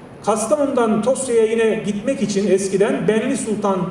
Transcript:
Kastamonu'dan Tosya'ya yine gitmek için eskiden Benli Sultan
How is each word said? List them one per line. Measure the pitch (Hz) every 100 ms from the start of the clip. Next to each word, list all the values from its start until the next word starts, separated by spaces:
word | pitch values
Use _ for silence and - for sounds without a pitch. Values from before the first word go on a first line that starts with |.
| - - -
Kastamonu'dan | 220 220 302 277 247 226 196
Tosya'ya | - 262 262 233 220
yine | 226 226 196 -
gitmek | 202 233 277
için | 190 190 202
eskiden | 190 196 190 208 277 175
Benli | 220 247 269
Sultan | 226 202 202 190 170